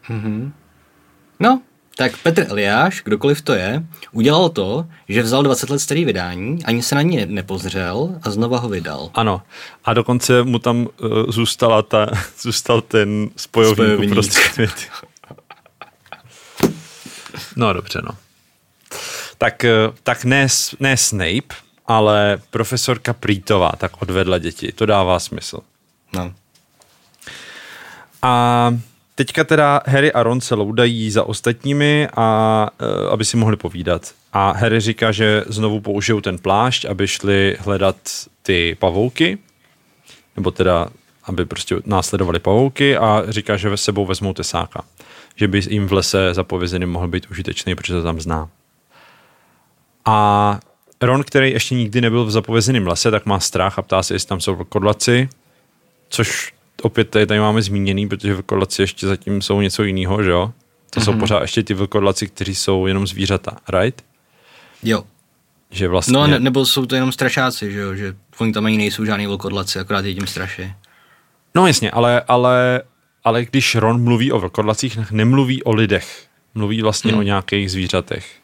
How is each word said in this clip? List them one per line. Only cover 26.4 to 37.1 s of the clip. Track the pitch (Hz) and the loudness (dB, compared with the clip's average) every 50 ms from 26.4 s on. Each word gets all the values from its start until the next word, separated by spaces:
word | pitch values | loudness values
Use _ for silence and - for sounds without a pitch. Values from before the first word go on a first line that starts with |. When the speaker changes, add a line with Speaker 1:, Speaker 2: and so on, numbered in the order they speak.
| _ _ _ _ _ _ _ _ _ _ _ _ _ _ _ _ _ - - - - - - - - - - - - - - - - _ _ _ - | _ _ _ _ _ _ _ _ _ _ _ _ _ _ _ _ _ -20 -20 -20 -20 -20 -20 -20 -20 -20 -20 -20 -20 -20 -20 -20 -20 _ _ _ 0
Speaker 2:
A | 127 123 120 120 120 120 120 120 120 120 120 113 - _ _ _ _ _ | 2 4 4 4 4 4 4 2 2 0 -2 -6 -10 _ _ _ _ _
teďka | - 135 - - - 160 | -4 -4 -2 0 -2 0
teda | - 160 156 151 143 143 143 - | 2 4 4 4 4 4 2 2
Harry | - 131 139 139 151 - | 2 2 4 4 4 4
a | 120 117 | 2 2
Ron | 113 120 127 | 2 0 -2
se | 123 - 123 | -2 -2 -2
loudají | 107 104 101 110 113 123 123 120 113 110 110 | 0 0 -2 2 2 2 2 2 0 -2 0
za | 101 107 - | 0 0 0
ostatními | - 107 - - 120 117 - - 139 139 143 147 147 147 151 151 - - | 0 -4 -4 -2 -2 -2 -2 -2 -2 0 2 2 4 4 2 2 0 0
a, | - 113 110 110 107 110 110 110 110 107 107 - _ | 0 2 2 4 4 4 4 4 2 2 0 -4 _
eh, | 131 117 - - - 95 | -4 -2 -2 -2 0 0
aby | 98 107 110 | 0 0 -2
si | 104 - | 0 0
mohli | 120 113 110 107 | 2 2 2 2
povídat. | 101 - 87 87 90 87 85 87 80 - - - _ _ _ - | 0 -2 -10 -8 -6 -2 -2 -2 -2 -4 -10 -20 _ _ _ 0
A | 98 98 98 95 | 2 2 2 2
Harry | 101 117 113 107 113 | 2 2 2 2 2
říká, | 104 113 113 - 117 113 107 | 2 0 -2 0 0 0 2
že | 98 113 107 107 107 - - | 2 2 2 2 2 0 -2
znovu | 110 101 110 107 104 110 | -6 -2 -2 -2 -2 -2
použijou | 104 107 101 101 98 - 113 104 | -4 -4 -4 -4 0 0 0 0
ten | 101 101 92 87 | 0 -4 -6 -4
plášť, | - 95 95 104 113 127 127 - - | -2 0 2 2 2 2 0 -2 -4
aby | - 101 92 98 | -6 -2 -2 -2
šli | 98 | -2